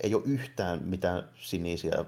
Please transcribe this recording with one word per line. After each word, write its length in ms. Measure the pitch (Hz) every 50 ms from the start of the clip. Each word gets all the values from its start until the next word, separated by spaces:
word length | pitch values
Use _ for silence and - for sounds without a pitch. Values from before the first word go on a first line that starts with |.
| -
ei 120 | 107 107
oo 60 | 107 -
yhtään 580 | 139 139 127 127 - - - 101 90 87 82 -
mitään 460 | 90 92 90 - 90 90 90 - - -
sinisiä 680 | - - - - 90 85 85 85 82 - 80 - - 80